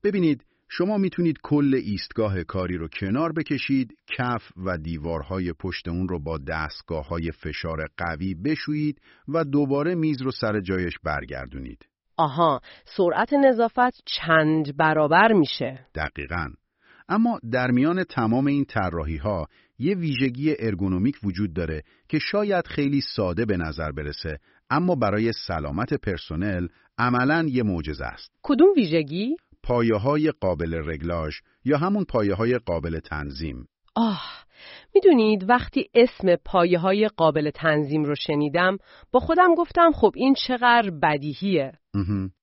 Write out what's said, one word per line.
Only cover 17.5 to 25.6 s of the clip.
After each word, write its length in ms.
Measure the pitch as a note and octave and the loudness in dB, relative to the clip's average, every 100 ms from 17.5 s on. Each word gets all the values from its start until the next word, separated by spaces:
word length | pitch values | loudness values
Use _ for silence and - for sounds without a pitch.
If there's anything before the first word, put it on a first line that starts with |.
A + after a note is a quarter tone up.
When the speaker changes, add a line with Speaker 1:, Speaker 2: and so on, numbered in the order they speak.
Speaker 1:
در 180 | B2+ B2+ | 0 2
میان 340 | B2 D3 F#3 | 4 2 0
تمام 420 | F3+ - A2+ A#2+ C#3+ | -2 -2 0 2 2
این 180 | C#3+ | 0
طراحی‌ها 840 | C#3 A#2 F#2 E2+ D2+ D#2+ G#2 F#2+ D2+ _ _ _ | 0 -2 -2 -4 -6 -4 -4 -4 -6 _ _ _
یه 160 | C3+ | -4
ویژگی 600 | G3 E3 B2 C3+ B2 D3+ D3+ | -2 -2 -2 -2 -2 -2 -2
ارگونومیک 580 | A2+ F#2 F#2+ F#2 A2+ C#3+ | -2 -2 -2 2 0 0
وجود 300 | G#2 F2 G2+ | -6 -4 -4
داره 280 | E2 D#2+ D#2 - _ _ | -4 -6 -6 -10 _ _
که 100 | D#3 | -4
شاید 480 | - G3+ G#3 F#3 - | -2 -2 0 -2 -2
خیلی 340 | - C#3+ C#3+ | -2 0 0
ساده 440 | - - F#2+ F2 | -2 -4 -2 -2
به 120 | A2+ F#2 | -2 -2
نظر 360 | D#2+ D#2 D#2 | -2 -6 -8
برسه، 460 | C#2+ D2 C#2+ E2 D2 _ _ _ | -6 -8 -8 -10 -12 _ _ _
اما 240 | C#3 F3+ | -2 0
برای 380 | D#3+ G#2+ G#2 A2+ | 0 0 2 0
سلامت 640 | A2 - E2+ | -2 -6 -6